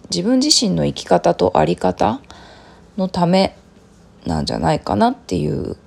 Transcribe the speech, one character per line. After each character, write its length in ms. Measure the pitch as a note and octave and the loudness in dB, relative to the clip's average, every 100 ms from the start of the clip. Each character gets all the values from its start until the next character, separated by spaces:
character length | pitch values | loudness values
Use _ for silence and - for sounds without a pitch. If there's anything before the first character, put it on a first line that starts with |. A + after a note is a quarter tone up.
| - | -8
自 120 | F3 | -4
分 160 | G3 B3+ | 0 2
自 100 | D4 | 2
身 280 | - G#3+ E3 | 2 2 0
の 100 | D3 | -2
生 140 | C#3 | -4
き 40 | |
方 300 | - F3+ F3 | 0 2 2
と 240 | E3+ F3+ - | 2 2 2
あ 60 | |
り 120 | D#3 F3 | 0 0
方 440 | F3+ F#3 F#3+ B3 - - - - - - - - | -2 0 -2 -2 -10 -20 -20 -20 -20 -20 -14 -6
の 120 | F#3+ | -4
た 180 | F3+ E3+ | 0 2
め 300 | F#3+ F#3+ - - - - - - - | 2 0 -4 -20 -20 -20 -20 -20 -14
な 160 | - D#2+ | -6 -4
ん 60 | C#2+ | -4
じ 80 | |
ゃ 40 | A1+ | -2
な 140 | D#2+ | 0
い 80 | D#3 | -2
か 160 | - G2 | -2 0
な 140 | A#3 | 0
っ 40 | |
て 220 | C4+ - - | -2 -6 -4
い 140 | D3+ | -2
う 260 | D3 - - | -4 -6 -10